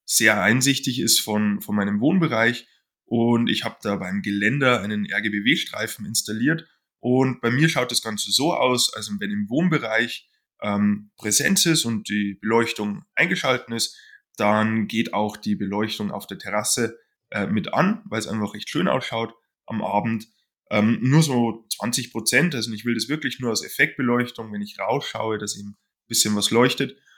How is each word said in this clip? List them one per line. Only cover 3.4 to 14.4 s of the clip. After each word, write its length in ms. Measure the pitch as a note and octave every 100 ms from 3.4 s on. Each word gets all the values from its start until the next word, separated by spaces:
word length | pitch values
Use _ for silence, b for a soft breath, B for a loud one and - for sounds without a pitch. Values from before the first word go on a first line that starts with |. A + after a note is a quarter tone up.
| A#2+
ich 140 | A2
habe 120 | A2+ -
da 140 | G#2 G2+
beim 260 | F#2 G2
Geländer 580 | G2 G2+ G#2 C#3+ C3 A#2+
einen 240 | G2+ G#2
R-G-B-W-Streifen 1000 | G2 G2+ G#2+ G#2 G#2+ D#3+ - G#2 A2 - G#2
installiert. 600 | A2+ - A2 C3 D#3+ b b _ _
Und 420 | B2 B2+ C3 B2
bei 80 | A#2
mir 180 | B2+ D#3+
schaut 220 | C#3+ -
das 100 | A#2+
Ganze 300 | A2+ G#2 -
so 240 | G2+ D3+
aus, 400 | A#2+ B2+ B2 -
also 180 | A2 G#2 G#2
wenn 120 | G2+
im 200 | G#2 G#2
Wohnbereich, 800 | C3 F3+ D#3 A2+ A2+ A#2 - - _ _ _
ähm, 480 | G#2 G2+ G#2 G2+ - -
Präsenz 480 | G#2+ - C#3 F#3+ E3+
ist 180 | D#3+
und 240 | A#2 A2 -
die 300 | G#2 G2+ F#2+
Beleuchtung 640 | G#2+ A2+ A#2 - G#2 G2+ -
eingeschalten 600 | - E3+ F#3 C#3 B2+ -
ist, 200 | A#2 - B B B _
dann 480 | -